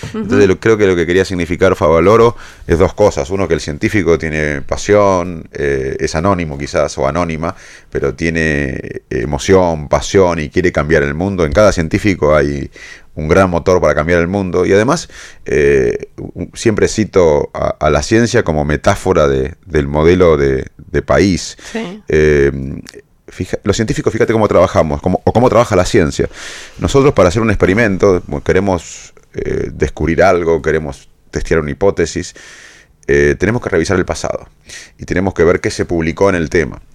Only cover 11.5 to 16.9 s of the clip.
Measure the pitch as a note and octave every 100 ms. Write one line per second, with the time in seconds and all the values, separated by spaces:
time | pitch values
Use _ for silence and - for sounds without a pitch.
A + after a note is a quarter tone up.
11.5 | D#2 G#2 F2+ D#2 G#2 G#2+ E2 D2 D2+ C#2+
12.5 | C#2+ B1+ - - - - - D2+ F2+ F#2+
13.5 | E2+ F#2+ F2+ D#2+ C#2+ D#2 F2 E2+ G2+ F#2
14.5 | F2 F2+ G2 A#2 E3+ - - - - -
15.5 | C#2 C#2+ C#2 A#1+ G1+ - - F#2+ - E2+
16.5 | - A#2 G2+ F2+